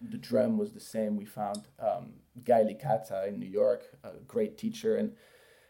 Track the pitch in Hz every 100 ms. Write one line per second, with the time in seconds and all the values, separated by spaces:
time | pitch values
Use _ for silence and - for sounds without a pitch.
0 | 110 110 - 113 113 110 104 107 - 113
1 | 107 104 101 107 101 104 - - 110 98
2 | - - _ - 123 117 104 101 - 110
3 | - 98 101 98 95 101 104 101 - -
4 | 107 - - 113 107 - 110 - 110 107
5 | 107 - - - _ _